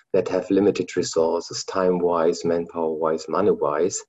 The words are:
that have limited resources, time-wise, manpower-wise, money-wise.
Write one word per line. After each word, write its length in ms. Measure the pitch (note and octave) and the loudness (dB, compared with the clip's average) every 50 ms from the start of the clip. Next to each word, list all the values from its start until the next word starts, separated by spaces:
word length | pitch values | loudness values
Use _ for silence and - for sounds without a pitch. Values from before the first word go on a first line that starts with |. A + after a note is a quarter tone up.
| _ _ - | _ _ 0
that 160 | F#2+ F#2 - | 0 0 0
have 200 | - F#2 F#2 - | -2 -2 0 2
limited 460 | G2 F#2+ G2 G2 F#2 - F2+ - - | 2 4 4 4 2 2 -2 -2 -2
resources, 720 | F2+ E2+ - - E2 D#2+ E2 E2+ E2+ E2+ - - - - | -2 -2 0 0 0 2 2 0 -2 -4 -6 -10 -10 -10
time-wise, 800 | - - F#2+ F#2+ F#2 F#2 F2+ F2 F2 F2 E2+ E2 E2+ E2+ - - | -6 -2 0 2 2 2 2 2 2 2 2 2 2 0 0 0
manpower-wise, 840 | E2+ E2+ E2+ E2+ E2 - E2 E2 D#2+ D#2+ D#2 D#2+ D#2+ D#2 D#2+ - - | 0 0 0 -2 -4 -4 -4 -4 -2 -2 -2 -2 -2 -2 -2 -4 -4
money-wise. 720 | D#2 E2+ F#2+ G#2+ E2 - - D2 C#2+ D2+ E2 G2 - - - | -2 0 2 2 2 2 0 -2 0 0 0 -2 -2 -6 -10